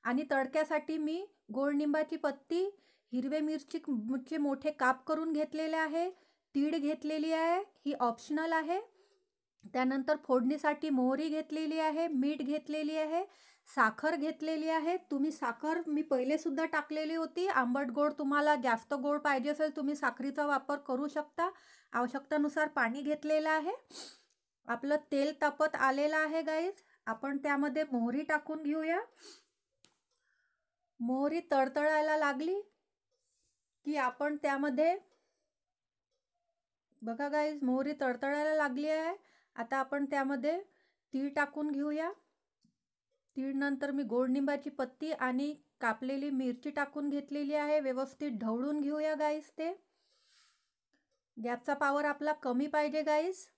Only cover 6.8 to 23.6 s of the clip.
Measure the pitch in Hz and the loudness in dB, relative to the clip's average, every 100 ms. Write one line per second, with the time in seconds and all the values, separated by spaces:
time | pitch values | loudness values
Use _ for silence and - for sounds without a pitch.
6.8 | 285 311 302 311 311 320 330 349 392 _ | 0 -2 -2 -2 0 2 2 2 -2 _
7.8 | 285 285 240 233 - 302 330 320 311 370 | -6 0 0 -2 -4 -2 0 0 0 -2
8.8 | 453 _ _ _ _ _ _ _ - 247 | -4 _ _ _ _ _ _ _ -6 0
9.8 | 254 269 262 302 - 262 247 294 302 294 | 2 0 0 -2 2 2 2 2 0 0
10.8 | 311 269 254 269 311 311 302 302 320 320 | 0 2 2 2 0 -2 -4 -4 -2 0
11.8 | 311 302 339 285 277 302 269 302 294 302 | 0 0 0 2 0 0 -2 -4 -2 -4
12.8 | 302 311 311 330 392 - - - - - | -2 -2 0 -2 -4 -10 -20 -20 -8 2
13.8 | 220 220 302 330 294 311 311 320 311 320 | 2 4 0 0 -2 -2 -2 -2 0 0
14.8 | 311 359 - 285 294 311 247 233 302 330 | 2 -2 -2 0 0 0 -4 -2 -2 -2
15.8 | 330 302 311 262 254 311 320 277 320 320 | 0 -2 2 2 2 2 0 -2 0 0
16.8 | 294 302 311 330 320 330 370 262 247 262 | -2 -4 -2 -2 -2 -2 2 2 2 0
17.8 | 277 240 294 294 285 285 294 294 247 226 | -2 2 0 0 0 2 4 4 2 0
18.8 | - 285 277 294 294 269 262 302 311 302 | -2 -4 0 0 2 0 0 0 0 0
19.8 | 277 294 285 240 269 285 294 277 269 285 | -2 0 -2 -2 -4 -2 0 0 0 -4
20.8 | 285 254 294 302 302 - 349 392 - - | -2 -2 -2 -4 -6 -2 -2 -2 -20 -20
21.8 | _ 226 240 269 277 302 294 294 302 294 | _ -2 -2 -2 -2 2 2 2 0 2
22.8 | 233 254 285 302 294 311 311 311 | 0 0 -2 -2 2 2 4 0